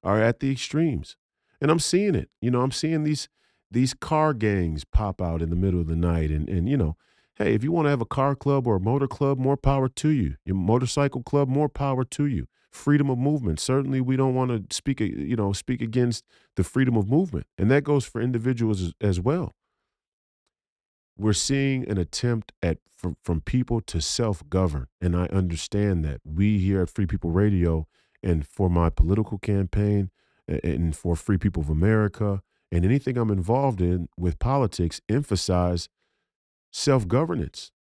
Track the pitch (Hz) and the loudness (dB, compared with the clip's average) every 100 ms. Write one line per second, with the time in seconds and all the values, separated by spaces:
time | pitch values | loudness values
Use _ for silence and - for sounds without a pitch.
0 | 95 104 113 120 135 131 - 151 165 95 | 0 2 2 0 -4 -4 -4 -2 0 -2
1 | - - _ _ _ _ 139 170 - 180 | -8 -20 _ _ _ _ 2 2 2 2
2 | 208 135 - _ 117 123 131 - 156 165 | 2 0 -4 _ 0 0 0 -2 -2 0
3 | 151 147 - _ _ _ _ 117 127 - | 0 -2 -6 _ _ _ _ 0 0 -2
4 | - 156 156 127 107 98 85 76 - - | -2 2 2 2 0 2 0 -2 -2 0
5 | 107 90 87 82 82 87 95 90 80 82 | 0 -4 -4 -2 -2 0 0 0 0 0
6 | 87 85 76 76 76 90 92 139 78 80 | 0 0 0 -2 -2 -2 0 0 0 -4
7 | _ _ _ _ 139 110 131 170 147 139 | _ _ _ _ 0 0 0 0 0 0
8 | 113 - 139 139 139 139 120 98 101 135 | -2 0 0 0 0 0 0 0 0 0
9 | 135 - 139 135 131 139 135 139 131 - | -2 0 0 2 0 0 0 2 0 0
10 | 151 147 80 69 - 95 92 120 123 - | 0 2 0 -4 -4 -2 2 2 0 0
11 | 139 135 120 143 135 135 147 - 143 131 | 0 -2 -2 0 2 0 -2 -2 -2 -2
12 | 127 - 147 101 - _ _ - - 147 | -4 -2 -2 -2 -6 _ _ -6 2 4
13 | 143 123 135 151 107 78 - 131 135 131 | 4 0 0 0 -2 -4 0 0 0 -2
14 | 127 131 135 127 127 117 95 - - 131 | 0 0 2 0 0 -2 -6 -8 -4 -2
15 | 107 58 71 113 101 95 - 123 120 127 | -2 -4 -4 0 0 -2 -4 -4 -2 0
16 | 123 113 _ _ _ - 90 131 131 117 | 0 -2 _ _ _ -4 0 2 2 2
17 | 98 143 185 117 - - 101 143 143 143 | 2 0 0 -6 -8 0 2 4 2 0
18 | - 113 120 120 120 120 113 98 87 - | 0 -4 -2 -2 -2 0 0 0 -2 -2
19 | 104 90 104 170 151 _ _ _ _ _ | 0 0 0 -2 -4 _ _ _ _ _
20 | _ _ _ _ _ _ _ _ _ _ | _ _ _ _ _ _ _ _ _ _
21 | _ - 107 101 - 139 139 131 123 101 | _ -2 0 0 0 0 0 -2 -2 -2
22 | 82 - 123 113 - _ 87 80 _ _ | -2 -2 -2 -2 -6 _ -4 -4 _ _
23 | 90 - - 80 - 127 127 117 - 82 | -8 -6 -4 -4 0 -2 0 -4 -2 -4
24 | - - 110 95 - 92 92 73 62 _ | -4 -2 -2 -2 -2 0 0 -2 -8 _
25 | 92 87 90 95 90 82 - 101 104 87 | -2 0 0 0 0 -4 -4 -2 0 0
26 | 76 69 73 78 104 107 95 95 90 - | -2 -6 -8 0 2 4 2 2 0 -2
27 | 92 - 85 87 104 95 85 80 78 _ | -2 -2 0 2 4 4 2 0 -4 _
28 | _ - 98 80 73 - 92 87 85 - | _ -8 -2 0 -2 0 2 4 2 4
29 | 82 101 107 101 - 101 92 101 104 104 | 4 4 0 -4 -2 0 0 0 2 2
30 | 95 _ _ _ - 78 - 67 82 76 | 0 _ _ _ -6 -4 -2 0 0 -2
31 | 87 82 - 95 98 82 73 78 95 110 | -2 -2 0 0 0 -2 -2 2 2 2
32 | 104 - 104 98 _ _ _ 85 92 135 | 0 -2 -4 -4 _ _ _ 0 2 2
33 | 135 123 113 98 87 123 139 101 87 90 | 0 -2 0 0 0 2 0 0 0 0
34 | 82 - 87 - 120 139 117 - 85 - | -4 -4 -4 0 0 2 0 0 -4 -4
35 | - 117 143 98 - 90 87 87 - _ | -2 -2 0 -2 0 0 2 -2 -6 _
36 | _ _ _ _ _ _ _ - 143 131 | _ _ _ _ _ _ _ -4 2 2
37 | 95 120 160 160 71 - - _ | 2 0 0 -2 -4 -10 -20 _